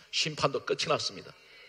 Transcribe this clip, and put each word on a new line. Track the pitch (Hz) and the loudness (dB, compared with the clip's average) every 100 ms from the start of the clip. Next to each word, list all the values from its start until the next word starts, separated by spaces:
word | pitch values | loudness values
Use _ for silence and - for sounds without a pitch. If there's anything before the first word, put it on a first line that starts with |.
| - | -6
심판도 | - 160 147 151 139 - | -2 -2 2 2 2 0
끝이 | 104 170 | 0 2
났습니다. | 147 - 95 - - - - | 2 2 -6 -14 -20 -20 -20